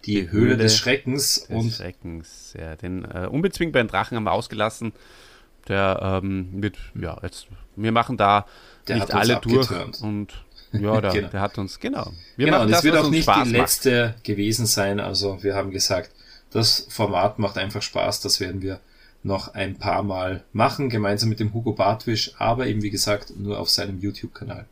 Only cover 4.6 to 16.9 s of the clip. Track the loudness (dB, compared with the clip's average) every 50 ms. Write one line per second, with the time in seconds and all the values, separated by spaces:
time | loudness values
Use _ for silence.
4.6 | -2 -2 -2 -4 -8 -8 -8 -10 -20 -20 -20 -20 -20 -20 -20 -20 _ _ _ _
5.6 | _ -2 0 2 2 2 2 2 0 0 -2 0 -2 -2 -4 -4 -4 -6 -6 -4
6.6 | -4 -4 -4 -6 -16 -14 -10 -8 -8 -8 -8 -8 -10 -12 -12 -12 -18 -18 -20 -20
7.6 | -20 -18 _ -2 0 2 4 2 2 2 2 4 6 6 6 6 4 0 -14 -20
8.6 | -20 -20 -20 -20 _ -2 0 0 0 2 2 4 4 4 4 2 2 4 4 4
9.6 | 4 2 -2 -6 -6 -10 -10 -8 -6 -4 -4 -4 -6 -8 -10 -18 -18 _ -20 -20
10.6 | -18 _ -4 -2 0 2 2 2 2 2 0 0 -2 -2 -4 -4 -4 -4 -4 -6
11.6 | -8 -8 -8 -8 -6 -6 -4 -4 -6 -8 -12 -18 -20 -20 -2 0 2 4 4 4
12.6 | 4 6 4 6 6 6 4 6 4 4 2 2 4 6 4 4 4 4 4 2
13.6 | 4 2 0 2 4 4 4 4 2 2 -2 -6 -4 -4 -2 0 0 0 0 0
14.6 | 0 0 2 0 0 0 0 -2 -4 -2 -2 -2 -2 -2 -4 -2 -2 -2 0 0
15.6 | -4 -4 -2 -2 0 0 0 -2 -2 -6 _ -20 -20 -20 -20 -20 _ _ 0 2
16.6 | 4 4 2 2 -2 -8